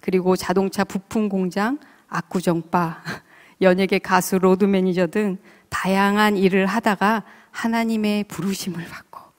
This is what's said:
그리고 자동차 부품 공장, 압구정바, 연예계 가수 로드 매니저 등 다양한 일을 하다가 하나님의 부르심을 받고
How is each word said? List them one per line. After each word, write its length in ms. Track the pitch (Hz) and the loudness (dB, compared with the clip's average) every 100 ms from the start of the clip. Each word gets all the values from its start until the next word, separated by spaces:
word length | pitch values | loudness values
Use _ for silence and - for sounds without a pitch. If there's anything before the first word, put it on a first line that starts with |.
그리고 340 | - 185 180 185 | 0 0 2 0
자동차 480 | - 180 190 - 190 | 0 0 0 -2 -4
부품 420 | 196 - 233 208 | -4 -4 -4 -2
공장, 500 | 190 185 180 214 294 - _ _ | -2 -2 -2 -2 -4 -8 _ _
압구정바, 960 | 170 - 190 180 165 160 180 170 170 - - _ - - _ | -8 -6 -4 0 -2 0 -2 -2 -6 -12 -14 _ -20 -20 _
연예계 380 | 185 180 190 190 | 4 4 2 0
가수 400 | - 185 - 185 | 2 0 2 2
로드 240 | 185 185 202 | 4 4 4
매니저 420 | 196 185 180 175 | 2 2 0 0
등 300 | 214 214 185 - - _ | 0 -2 -4 -12 -20 _
다양한 680 | - 185 190 202 208 214 202 | -6 0 2 2 4 2 4
일을 300 | 190 190 190 | 2 2 0
하다가 560 | 214 226 196 196 220 - - _ | 0 -2 0 0 0 -6 -20 _
하나님의 760 | - 226 233 226 226 214 208 208 | -6 -4 -2 -2 0 0 -2 -4
부르심을 600 | - 185 196 - 170 165 | -6 -6 -6 -8 -8 -10
받고 340 | - - - - | -16 -20 -20 -20